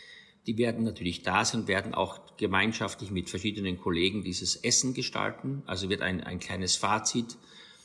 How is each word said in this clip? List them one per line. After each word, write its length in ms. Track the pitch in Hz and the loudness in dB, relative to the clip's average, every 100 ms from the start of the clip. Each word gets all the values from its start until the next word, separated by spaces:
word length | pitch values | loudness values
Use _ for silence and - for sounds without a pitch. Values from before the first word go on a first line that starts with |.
| - - - _ - | -20 -20 -20 _ -4
die 120 | 110 | 2
werden 260 | 120 113 | 2 2
natürlich 380 | 113 95 90 82 | -2 0 -2 -2
da 220 | 92 95 | 2 4
sein, 220 | 110 117 98 | 4 0 2
werden 260 | 95 98 | 2 2
auch 440 | - 92 - - - | 0 0 -2 -16 -2
gemeinschaftlich 720 | 104 95 107 110 98 - 101 | 2 4 4 2 -2 -4 -4
mit 200 | 95 87 | -4 -2
verschiedenen 500 | 92 107 101 95 90 | -2 -2 -2 -2 -2
Kollegen 420 | 98 82 95 104 | 0 4 2 2
dieses 320 | 90 87 90 | -2 -2 -2
Essen 400 | - 117 - 131 | -2 2 2 2
gestalten. 720 | 131 123 - 104 - 135 139 - | -2 -4 -2 -4 -4 -6 -6 -4
Also 220 | 92 92 | -4 -2
wird 140 | 101 | 0
ein, 200 | 90 90 | 0 -2
ein 160 | - 90 | -4 -8
kleines 380 | - 92 90 - | -6 -4 0 0
Fazit. 600 | 101 107 - 123 113 - - - - - | 2 2 2 -2 -4 -8 -18 -20 -20 -20